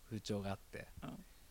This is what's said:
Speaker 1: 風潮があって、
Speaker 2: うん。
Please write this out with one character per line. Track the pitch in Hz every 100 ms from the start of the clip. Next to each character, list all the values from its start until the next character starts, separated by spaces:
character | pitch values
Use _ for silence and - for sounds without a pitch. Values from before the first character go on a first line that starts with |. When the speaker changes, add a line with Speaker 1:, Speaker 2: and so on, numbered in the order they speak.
| -
Speaker 1:
風 | 110
潮 | - 101
が | 98
あ | 95
っ |
て、 | - 107 - -
Speaker 2:
う | -
ん。 | - - - -